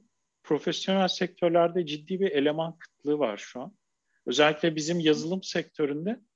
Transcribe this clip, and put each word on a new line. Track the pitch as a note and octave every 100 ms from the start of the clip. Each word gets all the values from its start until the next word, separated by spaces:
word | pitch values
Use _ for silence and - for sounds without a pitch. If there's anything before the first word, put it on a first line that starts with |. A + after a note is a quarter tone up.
| _ _ _ _
profesyonel | - D3 F3+ E3 - F#3+ F#3
sektörlerde | - F3+ - F3 E3+ E3+ F3+ D3+
ciddi | D3+ D3+ F#3
bir | G3
eleman | C#3+ D3 D#3+ E3 D#3+
kıtlığı | - _ C#3+ D3
var | A#2+ G#2
şu | - B2
an. | E3 - _ _ _ _ -
Özellikle | B2+ D3+ D#3 E3+ D#3
bizim | D3+ F3
yazılım | D#3 D3+ D#3+ F#3+
sektöründe | - F3 - - C#3+ D3 F3+ B3+ _